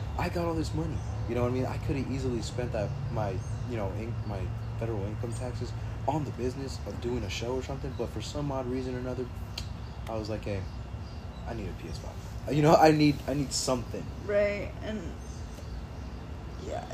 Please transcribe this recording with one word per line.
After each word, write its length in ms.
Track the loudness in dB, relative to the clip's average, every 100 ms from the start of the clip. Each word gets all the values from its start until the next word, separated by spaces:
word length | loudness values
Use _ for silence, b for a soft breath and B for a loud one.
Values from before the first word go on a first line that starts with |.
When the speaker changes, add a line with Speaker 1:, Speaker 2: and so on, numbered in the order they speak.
| -4 0
Speaker 1:
I 100 | 0
got 160 | 2
all 100 | 2
this 200 | 2 0
money." 220 | 0 0 -2 -2 -2 0
You 80 | 4
know 60 |
what 80 | 4
I 20 |
mean? 120 | 4 2
I 100 | 0
coulda 260 | 0 0 0
easily 320 | 0 0 0
spent 300 | 0 -2 0
that, 180 | 0 0 0 -2
my, 180 | 0 0 0 -2 -2 -2
you 60 | 0
know, 140 | -2 -2
in-, 140 | -2 -2 -2
my 140 | -2 -2 -2 -4 -2
federal 220 | -2 0
income 280 | -2 -2 -4
taxes 400 | -2 -4 -2 -4 -4 B B 2
on 160 | 2
the 60 | 0
business 460 | 0 -2 0 -4 -4 -6
of 120 | -4
doing 220 | -2 0
a 80 | 0
show 220 | -2 0
or 80 | -2
something, 320 | -2 -4 -4 -2
but 120 | -4
for 100 | -2
some 300 | -4 -2 0
odd 160 | 0 0
reason 280 | 0 -2 -2
or 20 |
another, 260 | -2 -2 -4 -6 -6 -6 -6 -6 -8 -6 -4
I 80 | -2
was 120 | -2
like, 160 | -2
"Hey, 160 | -2 -2 -4 -6 -6 -8 -8 -8 -8 -8 -6
I 60 |
need 140 | -4 -6
a 140 | -6
P 60 | -8
S 100 | -8
five." 560 | -8 -8 -8 -6 2
You 80 | 8
know, 120 | 10
I 160 | 12 12
need, 260 | 10 8 6 0
I 60 |
need 180 | 0 0
something. 520 | 0 2 0 0 -6 -6 -6 0
Speaker 2:
Right, 440 | 4 4 2 -4 -6
and 160 | -6 -4 -6 -8 -8 -8 -8 -8 -8 -8 -8 -8 -8 -8 -8 -8 -8 -8 -6
yeah, 160 | -6 -6